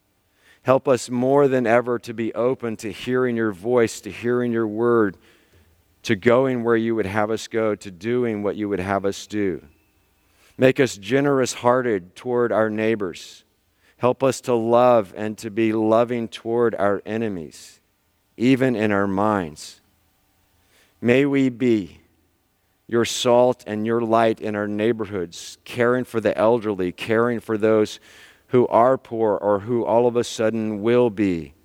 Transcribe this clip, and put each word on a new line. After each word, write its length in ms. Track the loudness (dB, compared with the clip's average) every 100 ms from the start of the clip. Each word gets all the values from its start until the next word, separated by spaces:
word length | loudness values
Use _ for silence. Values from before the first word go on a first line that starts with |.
| _ _ _ _ _ _
Help 260 | 2 2 2
us 200 | 0 0
more 380 | -2 2 4 4
than 180 | 2 2
ever 340 | 2 2 -4
to 140 | -6
be 200 | -8 -6
open 420 | -2 -2 -2 -6 -8
to 140 | -10
hearing 460 | -10 -4 0 0 0
your 160 | -2
voice, 480 | -2 0 2 2 0
to 100 | -14
hearing 400 | -8 -4 -2 -2
your 160 | -2 -2
word, 480 | 0 2 4 2 0 _ _ _ _ _ _ _ _
to 140 | -4 0
going 480 | 2 2 2 -2 0
where 100 | 0
you 180 | 0
would 120 | -4 -4
have 260 | -2 -2
us 160 | -4 -6
go, 280 | -4 -2 -4
to 140 | -8
doing 540 | -12 -6 -2 -2 -4
what 140 | -4 -4
you 100 | -4
would 140 | -4
have 240 | -4 -4 -4
us 200 | -6 -8
do. 380 | -4 -2 -4 -10 _ _ _ _ _ _ _ _ 0
Make 200 | 2 4
us 200 | 0 -4
generous-hearted 1160 | -4 -2 0 0 -2 0 0 2 0 -2 -4
toward 380 | -12 -4 -2 0
our 180 | 0 0
neighbors. 760 | 0 -2 -2 -4 -8 -16 -20 _ _ _ _ _ _
Help 260 | 0 2
us 200 | 0 -2
to 120 | -2
love 600 | 0 4 4 6 4 2 -6
and 220 | -8 -8
to 120 | -8
be 220 | -2 0
loving 560 | 2 2 4 2 -2 -6
toward 480 | -8 -4 0 0 0
our 260 | 0 -2 -4
enemies, 720 | -6 -4 -6 -10 -16 -20 -20 _ _ _ _ _ -2
even 400 | 2 2 2 0
in 160 | 0
our 160 | 0 0
minds. 720 | 0 0 0 -4 -10 -20 -20 _ _ _ _ _ _ _ _ _ _ _ _
May 260 | 2 2 4
we 220 | 2 0
be 540 | 0 0 0 -2 -12 _ _ _ _ _ _ _ _ -6
your 200 | -2 -2
salt 580 | -2 2 4 4 0 -6
and 200 | -6 -4
your 160 | -2
light 400 | 0 2 2 0
in 160 | -4 -6
our 100 | -4
neighborhoods, 920 | -2 -2 -2 -4 -6 -8 -10 -18 -18
caring 400 | -10 -2 0 0
for 160 | -2 -2
the 180 | 0 2
elderly, 540 | 2 2 0 -2 -4
caring 480 | -4 -2 0 0 -2
for 180 | -4 0
those 440 | 2 4 2 -4 -20 -20 -20 _ _
who 200 | 2 4
are 300 | 4 4 2
poor 400 | -2 -2 0 0
or 240 | 2 0
who 240 | 0 -2 2
all 200 | 2 2
of 120 | 0
a 60 | -2
sudden 560 | -2 -2 -2 -4 -2
will 280 | 2 2 2
be 440 | 0 0 -2 -6 -16